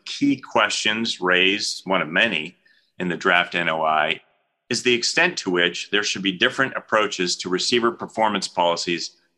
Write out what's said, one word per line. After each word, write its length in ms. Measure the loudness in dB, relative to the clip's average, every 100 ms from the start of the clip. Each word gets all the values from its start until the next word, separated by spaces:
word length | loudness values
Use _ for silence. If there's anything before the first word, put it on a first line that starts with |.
| -10
key 320 | -2 0 0
questions 800 | 0 2 2 2 -2 0 -2 -2
raised, 640 | 2 4 4 2 -2 -6 -2
one 160 | -2
of 60 | 0
many, 480 | 2 2 0 -6 -14 _ _ _ -8
in 120 | -6
the 80 | 0
draft 360 | 2 4 2 -2
N 120 | -2
O 160 | 0
I 380 | 2 2 2 -2 _ _ _ _ -6
is 140 | -2
the 140 | 2 2
extent 420 | 0 0 0 0
to 140 | -2
which 400 | 2 2 -2 -4
there 100 | -2
should 220 | 0 -2
be 80 | -2
different 440 | 0 0 0 -4 -4
approaches 600 | 0 0 2 0 -2 -2
to 120 | -2
receiver 440 | -2 0 0 0
performance 560 | -2 -6 0 0 0 -4
policies 640 | 0 0 0 -2 -4 -6 _ _